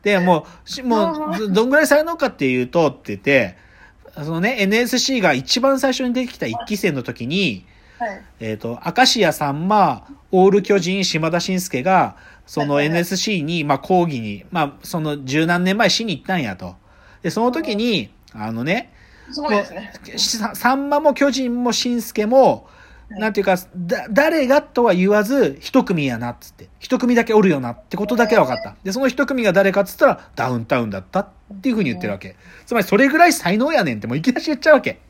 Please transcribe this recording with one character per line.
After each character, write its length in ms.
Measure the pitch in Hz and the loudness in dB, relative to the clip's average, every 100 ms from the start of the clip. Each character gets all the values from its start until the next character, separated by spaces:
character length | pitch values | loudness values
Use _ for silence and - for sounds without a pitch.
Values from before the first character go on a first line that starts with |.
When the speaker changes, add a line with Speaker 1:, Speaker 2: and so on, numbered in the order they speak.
Speaker 1:
で、 140 | 208 196 | 2 2
Speaker 2:
は 60 | |
い。 20 | |
Speaker 1:
も 220 | 180 165 - - - | 4 2 0 -20 -16
う、 40 | |
し-、 120 | - | -8
も 140 | 254 220 | 0 2
う、 40 | |
Speaker 2:
あ 120 | 339 302 302 | 2 -2 -4
ー。 60 | - | -4
Speaker 1:
ど-、 100 | 214 | 0
ど 180 | 185 247 | 0 4
ん 40 | |
ぐ 60 | 285 | 4
ら 60 | |
い 40 | 285 | 4
才 180 | 285 | 4
能 120 | 320 330 | 2 -2
か 100 | 262 | -4
っ 60 | |
て 180 | - 135 | -2 -2
い 120 | 127 | 0
う 40 | 123 | 0
と、 220 | 175 151 | 0 0
っ 40 | |
て 240 | - - 101 | -2 -12 -6
言 0 | |
っ 40 | |
て、 360 | - 135 98 - _ - - _ - | 0 2 0 -6 _ -20 -20 _ -20
そ 160 | - 147 | -12 -8
の 100 | 165 | -2
ね、 160 | 202 254 | -2 0
エ 80 | 196 | 0
ヌ 100 | 220 | 2
エ 100 | 247 | 0
ス 120 | 247 | -2
シ 200 | - 254 | 0 2
ー 20 | |
が 120 | 185 | 2
一 280 | 131 131 247 | 0 -2 0
番 200 | 269 269 | 2 2
最 120 | 269 | 0
初 140 | 254 254 | 0 -2
に 60 | |
で 140 | 240 247 | -2 -4
き 100 | - | -6
た 100 | 127 | -8
一 100 | 110 - | -8 -8
期 100 | 202 | -2
生 160 | 180 | -2
の 100 | 139 | -2
時 240 | 120 117 117 | -8 -10 -6
に、 380 | 180 170 95 - _ _ - | -2 -2 -4 -14 _ _ -10
Speaker 2:
は 140 | 226 | -10
い。 100 | 190 - _ | -10 -18 _
Speaker 1:
え 140 | 110 | -10
ー 20 | 107 | -8
と、 240 | 117 117 | -8 -8
明 200 | 170 180 | -4 2
石 160 | 254 240 | 2 4
家 120 | 175 | 0
さ 180 | - 143 | 0 -4
ん 160 | 143 180 | -2 0
ま、 380 | 214 170 113 - - _ | 2 2 0 -12 -20 _
オ 140 | 185 196 | 4 6
ー 40 | |
ル 120 | 202 | 4
巨 160 | 196 196 | 2 0
人、 260 | 165 196 | 0 -4
島 260 | 185 160 160 | -2 -2 -2
田 100 | 175 | -2
紳 200 | 175 185 | -2 -4
介 220 | 180 123 | -4 -4
が、 340 | 151 185 143 - - - - | 2 2 2 -4 -20 -20 -8
そ 200 | 151 147 | -4 0
の 80 | |
Speaker 2:
は 80 | 143 | 0
い 60 | 147 | 2
は 20 | |
い 40 | |
は 20 | 170 | 0
い。 20 | |
Speaker 1:
エ 0 | |
ヌ 0 | |
エ 40 | |
ス 120 | 175 190 | -2 -4
シ 200 | - 196 | -2 -4
ー 60 | |
に、 220 | 147 170 | -2 -4
ま 120 | 147 143 | -2 -4
あ、 20 | |
講 240 | - 185 | 0 0
義 180 | 170 135 | 0 -4
に、 240 | 107 101 - | -8 -10 -8
ま 100 | 175 | -4
あ、 100 | 143 - | -4 -6
そ 180 | - 170 | -8 -6
の 240 | 156 147 | -4 -6
十 220 | 131 147 165 | -2 0 2
何 180 | 175 | 2
年 120 | 180 202 | 0 2
前 120 | 214 | 2
し 160 | - | 2
に 120 | 226 143 | -4 -6
行 40 | |
っ 40 | |
た 100 | - | -4
ん 80 | 185 | -4
や 140 | 117 92 | -4 -8
と。 180 | 92 92 _ _ - - | -14 -16 _ _ -20 -8
で、 80 | 175 | -4
そ 120 | 214 | 0
の 100 | 240 | 0
時 240 | 320 320 208 | 0 -4 -2
に、 340 | 240 185 101 _ - | 0 -2 -4 _ -20
Speaker 2:
う 40 | 110 | -10
ん。 40 | |
Speaker 1:
あ 100 | 107 | -8
の 120 | 113 | -4
ね、 280 | 135 220 - _ _ _ - | -2 -2 -4 _ _ _ -16
Speaker 2:
す 100 | 277 | -8
ご 120 | 294 | -2
い 40 | 208 | -2
で 80 | |
す 80 | - | -2
ね。 200 | 175 220 - - | -12 -16 -20 -14
Speaker 1:
も 60 | |
う、 40 | 226 | -6
し-、 180 | - 226 | -6 -4
さ-、 180 | 214 | -6
さ 200 | 190 240 | 0 0
ん 160 | 269 285 | 0 0
ま 100 | 294 | 2
も 140 | 311 | 2
巨 160 | - 277 | 2 0
人 320 | 254 254 240 | 0 -4 -2
も 100 | 247 | -2
紳 300 | 214 247 240 | -2 -2 -4
助 240 | 220 - 214 | -4 -4 2
も、 400 | 262 226 110 - - - - - | 6 4 2 -8 -20 -20 -20 -16
Speaker 2:
は 60 | 202 | -4
い。 20 | |
Speaker 1:
な 100 | 214 | -2
ん 20 | |
て 80 | 208 | 0
い 20 | |
う 40 | 196 | 0
か、 100 | 185 - 180 | 0 -2 -10
だ-、 300 | 175 220 147 | -6 -6 0
誰 360 | 208 311 320 254 | 2 2 2 4
が 160 | 285 | 2
と 220 | 294 - | 2 0
は 100 | 233 | 2
言 160 | 180 185 | 4 4
わ 120 | 208 | 2
ず、 360 | 208 277 165 135 | 2 2 0 -2
一 240 | - 262 | 0 0
組 220 | - 175 139 | 2 -2 -2
や 120 | 117 | -4
な 120 | 120 | -8
っ 60 | - | -10
つ 100 | - | -20
っ 20 | |
て。 140 | _ - _ | _ -20 _
一 200 | - 254 | -4 -2
組 160 | 247 | 2
だ 100 | 240 | 2
け 100 | 226 | 4
お 60 | 214 | 4
る 80 | 196 | 4
よ 120 | 143 | 2
な 100 | 120 | -4
っ 100 | - | -10
て 160 | _ 180 | _ -6
こ 100 | 208 | -2
と 100 | 233 | 0
だ 100 | 240 | 4
け 100 | 220 | 4
は 80 | |
分 100 | 151 | 2
か 60 | 120 | -2
っ 20 | |
た。 80 | - | -8
Speaker 2:
へ 20 | |
ー。 40 | - | -10
Speaker 1:
で、 80 | 190 | -8
そ 80 | 208 | -2
の 80 | 269 | -2
一 180 | 262 277 | 0 -2
組 180 | 262 | 0
が 80 | 214 | 2
誰 200 | 180 196 | 4 2
か 100 | 190 | 0
っ 20 | |
つ 100 | 190 | -4
っ 20 | - | 2
た 100 | 277 | 2
ら、 240 | 185 - | 2 -8
ダ 160 | - 120 | -6 -4
ウ 80 | 123 | -4
ン 60 | |
タ 160 | 113 131 | -2 -2
ウ 60 | 110 | -2
ン 40 | |
だ 80 | 98 | -6
っ 60 | 95 | -4
た 100 | 185 | -4
っ 80 | 202 _ _ 202 | -4 _ _ -6
て 80 | 269 | -4
い 40 | |
う 20 | |
ふ 40 | 220 | -2
う 60 | |
に 60 | 156 | -2
言 80 | 107 | -4
っ 20 | |
て 60 | 107 | -6
る 60 | |
わ 60 | 98 | -8
け。 120 | 95 | -12
Speaker 2:
う 20 | |
ん。 20 | - - - - | -20 -20 -20 -4
Speaker 1:
つ 80 | |
ま 60 | 240 | -2
り、 60 | 175 | 2
そ 100 | 202 | 4
れ 120 | 269 | 4
ぐ 100 | 311 | 6
ら 80 | 349 | 4
い 60 | |
才 260 | - 175 208 | 4 0 0
能 140 | 277 | 2
や 120 | 302 | 0
ね 100 | 165 | 0
ん 40 | 107 | -4
っ 20 | |
て 60 | 110 | -4
も 80 | |
う 20 | 135 | -2
い 60 | |
き 100 | 208 | 0
な 80 | 254 | -2
り 40 | |
言 120 | 320 285 | -4 -2
っ 20 | |
ち 80 | 320 | 4
ゃ 40 | |
う 20 | |
わ 60 | 285 | 4
け。 200 | - - | 2 -10